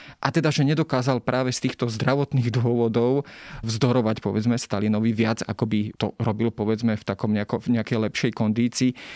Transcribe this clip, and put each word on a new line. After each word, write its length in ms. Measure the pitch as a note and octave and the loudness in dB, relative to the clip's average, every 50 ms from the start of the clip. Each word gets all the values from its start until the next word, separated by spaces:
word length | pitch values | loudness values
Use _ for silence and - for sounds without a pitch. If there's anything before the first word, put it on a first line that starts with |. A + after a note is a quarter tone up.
| - - - - | -20 -20 -10 -4
a 60 | - C#3 | -2 0
teda, 240 | - E3 C#3 D3+ C#3 | 0 2 0 0 2
že 140 | - C#3+ C#3 | 2 2 2
nedokázal 560 | D#3 D#3 D3+ - C#3 B2+ B2 C#3 C3 A#2+ - | 2 0 0 0 0 -2 0 2 0 0 0
práve 260 | - B2 B2+ C3 B2+ B2 | -2 -2 0 0 -2 -2
z 160 | - - C3 | -2 -2 -4
týchto 160 | - - B2+ A#2+ | -2 -2 -4 -4
zdravotných 640 | A2 A2 C3+ C3 C3+ C#3+ C#3+ - - C3+ A#2 A#2+ | -2 -2 0 2 2 2 0 0 0 0 0 2
dôvodov 720 | A#2 B2+ A#2 A#2+ A#2+ A#2+ A#2 A2+ A2 A#2+ A#2 B2 C3+ C#3+ C#3 - - - - - - - - | 0 0 2 2 2 2 2 2 2 2 2 2 2 0 -2 -4 -10 -20 -18 -16 -14 -10 -6
vzdorovať, 560 | A2+ A2 A2 - B2 A#2+ C3 D#3+ - - - | -6 -2 2 2 4 4 4 2 2 0 0
povedzme, 400 | - G2+ G2+ G#2+ A2 A#2+ A#2 A#2 | -2 -2 0 0 2 2 0 0
Stalinovi 560 | - - G#2+ G2+ G#2 G#2+ G#2+ G#2+ A2+ A#2 A2 | -2 -2 -2 0 0 2 2 2 2 0 2
viac, 260 | G#2+ A2+ A2 A2+ - - - | 2 2 0 0 -2 -2 -6
ako 160 | A2 - A#2+ | -2 -2 -2
by 160 | A2 G#2+ G#2 G#2 G#2+ - | 0 0 0 -2 -2 -4
to 160 | - A2+ G2+ - - | -4 -4 -4 -2 -2
robil, 320 | A2+ A2+ G2+ G#2 A#2 A2+ | -2 -2 0 0 0 -2
povedzme, 480 | - - G#2 G#2+ A2+ G#2+ A#2 A2+ G#2+ G#2 | -2 -2 -2 -2 -2 0 0 0 -2 -2
v 40 | - - | -2 -4
takom 240 | G2 - - G#2 | -4 -2 -2 -2
nejako, 320 | G#2+ G#2 G#2 - A#2+ A2+ - | 0 0 -2 -2 -4 -4 0
v 160 | A#2+ B2 A2+ | 0 0 0
nejakej 180 | G#2+ - B2 A2+ A2 | 0 0 0 0 0
lepšej 280 | G#2 - - - A#2+ - | -2 -2 -2 -2 -2 0
kondícii. 560 | - A2+ G#2+ G#2+ A#2 A#2+ A#2+ - - B2+ B2+ B2 - - - - | 0 0 0 2 2 0 0 0 0 0 0 0 -2 -10 -18 -16